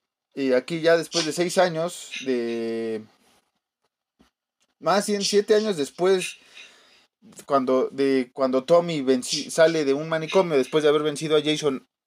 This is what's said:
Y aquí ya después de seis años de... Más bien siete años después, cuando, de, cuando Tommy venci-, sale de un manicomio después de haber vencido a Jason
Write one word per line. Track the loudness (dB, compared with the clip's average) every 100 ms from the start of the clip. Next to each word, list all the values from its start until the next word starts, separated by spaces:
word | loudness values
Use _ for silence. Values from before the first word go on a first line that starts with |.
| _ _ _
Y | -6 0
aquí | 0 0 -2
ya | 2 2
después | 2 -4 -4
de |
seis | -2 -2 2
años | 0 0 -6 -8 -14 -10
de... | -4 -4 -2 -4 -4 -6 -6 -8 -10 _ _ _ _ _ _ _ _ _ _ _ _ _ _ _ _ _
Más | -2 0 0
bien | -2
siete | 0 2 4
años | 2 2 -2
después, | -6 -2 2 2 0 -10 _ -20 -20 _ _ _ _ _ -20 -18 -2
cuando, | 0 2 0 0
de, | 0 0 0 -2
cuando | -2 -2 0
Tommy | 2 2 2 -2
venci-, | 0 0 0 -8 -4
sale | 2 4 4
de | 0
un | -2 -2
manicomio | -6 -2 0 2 2
después | 0 2
de | 2
haber | 2
vencido | 0 -4 0 0
a |
Jason | 0 -2 -2 -4 -8 _